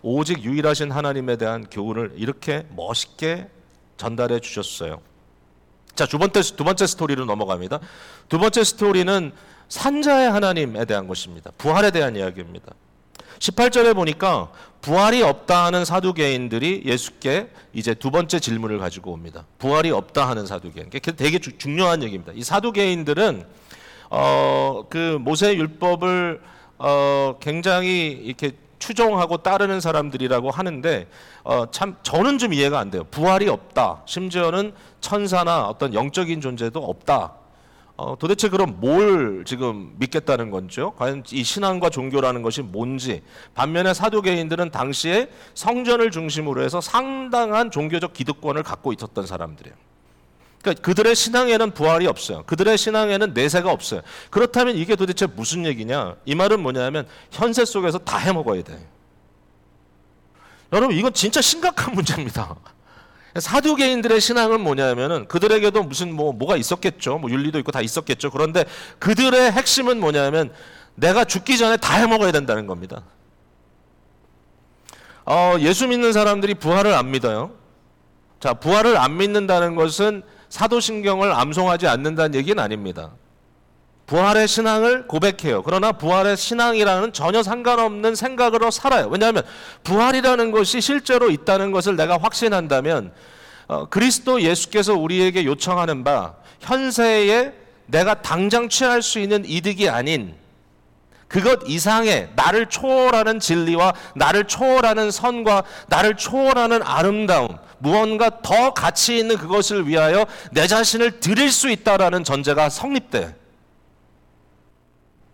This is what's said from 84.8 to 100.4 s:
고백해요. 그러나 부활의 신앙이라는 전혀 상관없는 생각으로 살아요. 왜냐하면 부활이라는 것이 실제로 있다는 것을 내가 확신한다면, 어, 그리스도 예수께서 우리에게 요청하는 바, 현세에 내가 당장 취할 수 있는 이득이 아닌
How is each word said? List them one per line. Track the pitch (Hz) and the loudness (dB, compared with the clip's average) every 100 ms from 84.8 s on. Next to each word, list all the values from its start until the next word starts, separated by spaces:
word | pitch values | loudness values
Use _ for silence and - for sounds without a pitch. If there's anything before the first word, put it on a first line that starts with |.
| 233 254 247 | 2 2 -2
고백해요. | 156 196 190 160 107 | 0 0 0 -2 -2
그러나 | 117 185 214 | 0 0 0
부활의 | - 151 185 196 196 | 0 0 2 2 0
신앙이라는 | - 233 240 226 202 185 220 | -2 0 2 2 2 2 0
전혀 | - 165 220 | -2 0 0
상관없는 | 208 240 240 240 226 208 220 220 | 0 -2 0 2 2 0 -2 0
생각으로 | 262 254 240 226 233 | -2 0 2 2 2
살아요. | - 269 247 107 | 0 2 2 2
왜냐하면 | 180 226 214 - - - - | 2 2 2 -2 -10 -20 -12
부활이라는 | - 196 240 262 262 247 226 | 0 2 4 4 2 2 2
것이 | 220 190 247 | 2 2 0
실제로 | 214 277 - 247 240 | 0 0 2 4 4
있다는 | 151 - 190 196 | 2 2 2 2
것을 | 190 180 175 | 0 0 0
내가 | 160 175 | 2 2
확신한다면, | 208 - 233 196 160 135 147 156 92 - - - - - - | 0 0 0 0 2 0 2 -2 -4 -14 -20 -20 -20 -20 -8
어, | 73 71 | -8 -2
그리스도 | 196 247 233 - 254 | 0 2 2 0 2
예수께서 | 165 170 - 214 196 | 2 0 0 0 2
우리에게 | 196 160 185 185 185 147 | 2 0 0 2 2 0
요청하는 | 139 - 180 170 139 | -2 -2 -2 -2 -2
바, | 127 135 85 80 - - | 0 0 -2 -10 -20 -14
현세에 | - 262 262 240 233 220 202 226 269 - - _ - | -4 -2 0 2 2 4 4 2 0 -6 -20 _ -2
내가 | 151 185 208 | 0 2 0
당장 | - 160 196 233 240 | -2 -2 0 0 0
취할 | - 262 240 | 0 2 2
수 | 226 220 | 0 -2
있는 | 202 208 190 | 0 -2 -2
이득이 | 165 185 190 196 | -4 -4 -2 0
아닌 | 117 135 156 95 80 | 0 -2 -2 -4 -14